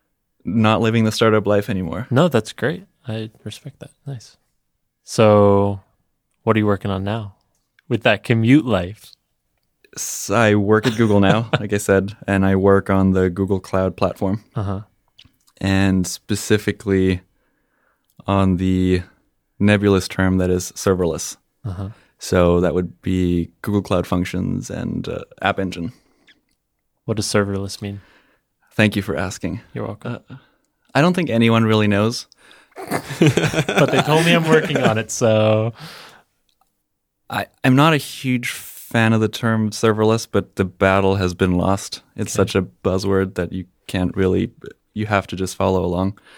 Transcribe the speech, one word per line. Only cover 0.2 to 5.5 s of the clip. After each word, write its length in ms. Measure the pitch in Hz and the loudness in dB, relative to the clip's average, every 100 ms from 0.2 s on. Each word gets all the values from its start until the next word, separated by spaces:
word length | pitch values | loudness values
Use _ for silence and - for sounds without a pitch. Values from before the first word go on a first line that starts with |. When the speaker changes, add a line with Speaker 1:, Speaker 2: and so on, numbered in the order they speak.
| _ _ | _ _
Speaker 1:
Not 360 | - 110 107 110 | -4 0 2 2
living 240 | 113 117 | 2 2
the 80 | 110 | 0
startup 340 | - 113 107 98 | 2 2 2 2
life 240 | 104 - | 0 0
anymore. 380 | 98 90 90 - | -6 -6 -8 -2
Speaker 2:
No, 160 | 120 175 | 0 2
that's 260 | - - | 0 -4
great. 340 | - 120 180 196 _ - | -6 -6 -6 -14 _ -12
I 240 | 110 110 - | -10 -10 -14
respect 340 | 110 - 139 - | -18 -16 -18 -20
that. 140 | - _ - | -20 _ -16
Nice. 280 | 127 - _ _ _ _ _ _ _ | -16 -18 _ _ _ _ _ _ _
So, 760 | - - 110 104 101 | -8 2 6 6 6